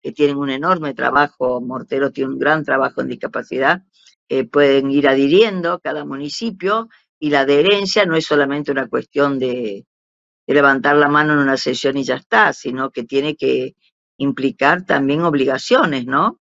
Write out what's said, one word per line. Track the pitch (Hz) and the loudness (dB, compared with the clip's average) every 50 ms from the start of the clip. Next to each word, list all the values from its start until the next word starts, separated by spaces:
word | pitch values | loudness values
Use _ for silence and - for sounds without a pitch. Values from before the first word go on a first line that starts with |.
que | _ 151 147 | _ -12 -2
tienen | - 147 143 143 | 0 0 0 2
un | 139 143 139 | 0 -4 -4
enorme | 135 131 147 170 185 175 156 147 131 | -4 -4 0 -2 -2 0 -2 -8 -6
trabajo, | 113 131 127 127 143 147 143 _ _ 131 127 123 123 | -4 -4 0 2 2 2 0 _ _ -2 -2 -2 -2
Mortero | 120 123 127 131 123 _ - 135 139 135 131 | -4 -6 -10 -10 -8 _ -4 -2 -2 -2 -2
tiene | - 135 131 | -4 -6 -6
un | 135 135 | -4 -2
gran | 135 139 156 160 147 | 0 0 0 0 -2
trabajo | 147 135 135 135 131 - - | -2 -2 0 -2 -2 -4 -6
en | 131 131 | -6 -6
discapacidad, | 123 120 - - 113 113 120 _ - 127 135 139 170 185 190 _ _ _ _ _ _ _ _ _ | -6 -8 -10 -8 -8 -8 -10 _ -4 -2 0 0 0 -2 _ _ _ _ _ _ _ _ _ _
eh, | 139 135 127 | -4 -4 -4
pueden | 113 - 143 143 139 135 139 135 139 | -2 2 2 4 4 4 2 2 2
ir | 139 143 143 139 | 0 2 2 2
adhiriendo | 135 135 139 139 151 190 220 226 202 185 175 170 175 175 | 2 2 2 4 4 4 4 4 0 -4 -4 -4 -4 -4
cada | _ 147 143 151 147 | _ -8 -8 -8 -8
municipio, | 147 139 135 143 147 143 - 226 233 190 190 175 190 208 226 226 226 _ _ _ _ _ _ | -10 -10 -10 -10 -10 -10 -8 -8 -8 -8 -6 -4 -2 -2 -2 -4 -8 _ _ _ _ _ _
y | - 151 | -4 0
la | 143 143 | 2 2
adherencia | 135 135 143 143 151 185 208 202 202 190 - 214 202 | 4 4 4 4 6 4 2 2 0 -2 0 0 2
no | 180 160 | 2 2
es | 160 156 | -2 0
solamente | - 151 147 143 139 139 147 147 - 139 | 0 2 2 2 0 0 -4 -4 -4 -4
una | 135 131 117 | -4 -4 -4
cuestión | - 151 139 _ _ 147 143 143 139 135 | -4 -6 -6 _ _ 0 0 0 0 -2
de, | 127 127 123 127 120 110 101 98 120 _ _ _ _ _ _ _ _ _ _ _ _ | -2 -2 -4 -4 -6 -6 -8 -10 -14 _ _ _ _ _ _ _ _ _ _ _ _
de | - 131 | 0 2
levantar | 143 143 139 135 135 117 143 147 | 4 6 6 4 4 2 2 4
la | 147 147 147 | 4 4 4
mano | 147 147 151 151 151 | 4 2 2 2 2
en | 147 | 2
una | 143 135 135 | 2 2 0
sesión | 131 - - 131 131 - 139 135 | -2 -2 -4 -4 -2 -2 -2 -2
y | 139 135 | -2 -2
ya | 120 127 | -4 -4
está, | - - _ - 220 214 190 131 | -6 -4 _ 2 4 4 2 0
sino | - - 139 127 131 131 135 | -4 -8 -8 -6 -4 -6 -6
que | _ - 120 | _ -8 -10
tiene | 117 - 139 139 151 151 | -2 -2 -2 -2 -2 -4
que | 151 - 135 127 127 127 135 - _ _ _ _ _ _ _ _ | -4 -2 -2 0 -2 -2 -6 -10 _ _ _ _ _ _ _ _
implicar | _ 139 139 131 - 131 139 - _ 131 143 165 180 185 | _ -4 -4 -4 -2 -2 -4 -2 _ 2 2 2 2 0
también | _ 165 143 139 135 143 156 170 | _ -2 0 0 0 0 0 0
obligaciones, | 170 151 143 135 131 131 127 - - 240 254 - 175 143 131 123 | 0 0 0 0 0 -2 -4 -2 2 2 2 2 2 0 -4 -4
¿no? | 120 131 139 170 220 339 _ | -2 -2 0 0 0 -2 _